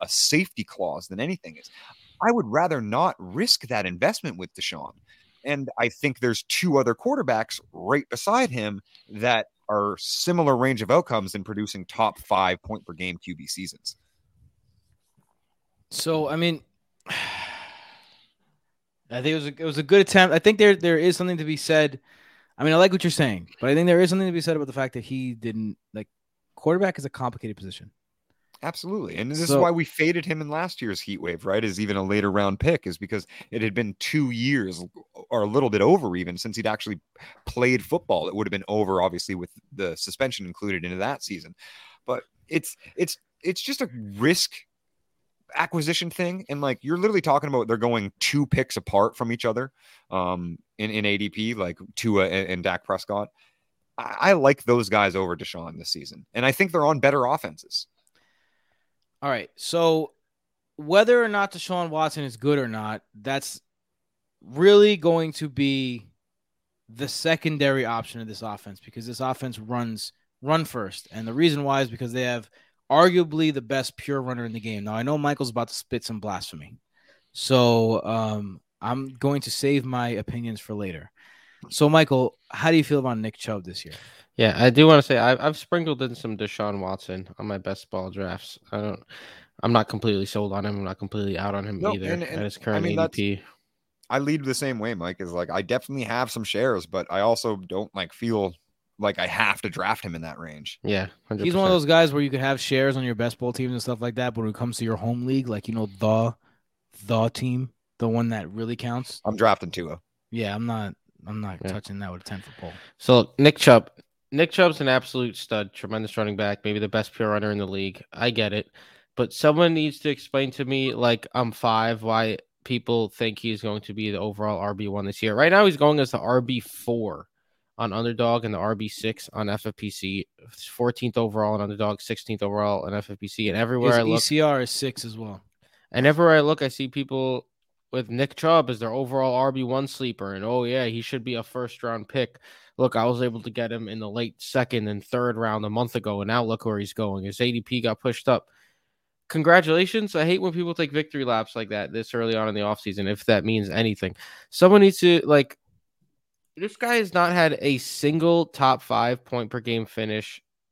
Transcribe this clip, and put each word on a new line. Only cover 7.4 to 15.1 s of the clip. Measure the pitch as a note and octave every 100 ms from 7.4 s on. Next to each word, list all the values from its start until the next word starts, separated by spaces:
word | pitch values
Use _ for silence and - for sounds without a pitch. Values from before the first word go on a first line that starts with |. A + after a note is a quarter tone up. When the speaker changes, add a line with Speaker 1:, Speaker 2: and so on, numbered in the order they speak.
| A2+ - -
Speaker 1:
right | E2 F#2 C#3+ -
beside | B2 - A#3 A#3+
him | B2 G#2+ G2 - _ _
that | G#2 A#2+ A2+ - _ -
are | G#2 G2+ F#2
similar | - - - F3 D3 B2+
range | C3 A#2+
of | G2+
outcomes | D3+ - A2+ F#2+ G#2
in |
producing | F#2+ G#2 G#2 G2 F2
top | - A2 -
five | - F#2+ F#2 F#2
point | - G#2+ -
per |
game | E2 F2+ E2+
Q | - D#2+
B | C#2
seasons. | - F#2 - - - _ _ _ _ _ _ _ _ _ _ _